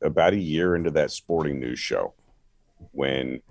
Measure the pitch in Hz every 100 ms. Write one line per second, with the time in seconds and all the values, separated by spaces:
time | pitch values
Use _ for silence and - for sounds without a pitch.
0 | 78 78 82 101 82 78 90 85 82 78
1 | 71 - - 82 76 69 62 - - 50
2 | 50 - _ _ _ _ _ - - 69
3 | 67 65 65 64 -